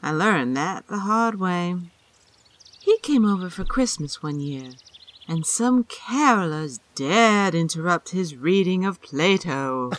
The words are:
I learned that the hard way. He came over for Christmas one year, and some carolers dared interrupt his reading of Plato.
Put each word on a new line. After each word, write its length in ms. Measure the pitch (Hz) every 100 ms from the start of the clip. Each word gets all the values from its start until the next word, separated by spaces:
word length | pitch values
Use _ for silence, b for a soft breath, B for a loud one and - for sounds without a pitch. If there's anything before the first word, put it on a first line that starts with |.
I 100 | 139
learned 460 | 156 202 190 123 131
that 300 | 160 190 -
the 120 | 208
hard 400 | 196 220 226 220
way. 360 | 185 180 175 180 175 _ _ _ _ _ _ _ - -
He 180 | - 453
came 260 | - 294 214
over 240 | 202 180
for 140 | 170
Christmas 580 | 190 - 254 - 147 -
one 180 | 151 147
year, 320 | 143 139 131 127 - - - - -
and 180 | 165 156
some 400 | - 233 247 233
carolers 920 | - - 247 294 226 175 156 156 117 _ -
dared 600 | 135 196 226 208 196 165
interrupt 540 | 165 160 165 175 -
his 260 | 180 180 139
reading 480 | 139 190 185 185
of 180 | 190 180
Plato. 880 | - 139 170 190 170 139 135 131 127